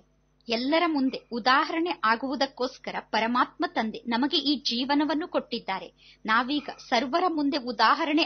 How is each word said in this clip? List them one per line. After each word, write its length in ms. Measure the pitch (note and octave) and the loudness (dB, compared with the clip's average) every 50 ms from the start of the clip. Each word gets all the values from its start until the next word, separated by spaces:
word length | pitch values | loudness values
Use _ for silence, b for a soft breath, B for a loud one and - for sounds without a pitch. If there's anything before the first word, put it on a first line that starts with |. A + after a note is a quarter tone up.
| _ _ _ _ _ _ _ _ - | _ _ _ _ _ _ _ _ -6
ಎಲ್ಲರ 360 | - A3+ A#3 B3+ C#4 D#4+ E4 F4 | -4 -4 -2 0 0 2 2 2
ಮುಂದೆ 320 | E4 D#4 C#4 C4 C4 - - _ - | 2 2 2 0 0 -2 -4 _ -8
ಉದಾಹರಣೆ 640 | A3+ A#3+ G3+ B3+ B3+ D4 D#4 D4 F4 E4 E4+ F4+ - - - | -8 -2 2 4 4 4 2 0 -2 -2 -2 -2 -4 -2 0
ಆಗುವುದಕ್ಕೋಸ್ಕರ 920 | A3 A3+ A3+ C4+ B3+ D4+ B3 C4+ C#4 - - B3 C4 - - - G3 F3+ - - - | 0 0 0 -2 -6 -2 -2 -2 -4 -2 -6 -6 -6 -6 -10 -12 -10 -10 -10 -8 -2
ಪರಮಾತ್ಮ 540 | - G#3+ A3 A#3 B3 B3 C#4+ - - - E4 | -2 -2 0 0 2 0 0 0 -2 -6 -6
ತಂದೆ 320 | E4+ - C4+ A3+ A3 A3 - - | -2 -2 -2 -2 -2 -6 -8 -6
ನಮಗೆ 300 | A#3 A#3 A3+ C#4 C#4+ E4+ | -2 0 0 0 2 0
ಈ 160 | E4 A3+ C#4+ D4+ A#3 - | 0 0 0 -2 0 -2
ಜೀವನವನ್ನು 640 | - A#3+ A#3+ C4 B3 C#4+ C#4+ D4+ C#4+ C#4 D4+ F4+ | -4 -2 -2 0 0 2 2 2 2 0 -2 -4
ಕೊಟ್ಟಿದ್ದಾರೆ. 600 | F4 - C4+ C4 - A#3+ A3+ - - F#3+ F3+ F3 - _ b b b b b - | -2 -4 -4 -4 -2 -8 -8 -6 -6 -6 -6 -6 -10 _ b b b b b -2
ನಾವೀಗ 440 | G#3+ A3 A#3 B3+ A#3+ D4 C#4+ - - - - | 2 2 2 2 2 -2 -2 -4 -6 -14 -12
ಸರ್ವರ 460 | - - C4 A3+ C#4 B3 D4 E4+ F#4 | -4 0 2 2 2 2 0 2 2
ಮುಂದೆ 320 | F4+ E4 D4+ C#4+ C#4 D4 C#4+ A#3 | 2 0 0 0 0 0 -2 -4
ಉದಾಹರಣೆ 600 | B3 A3+ A#3+ A3 A#3 C#4+ C#4+ D#4+ C#4 D#4 E4 D#4 | -4 0 2 4 4 4 4 2 0 2 2 0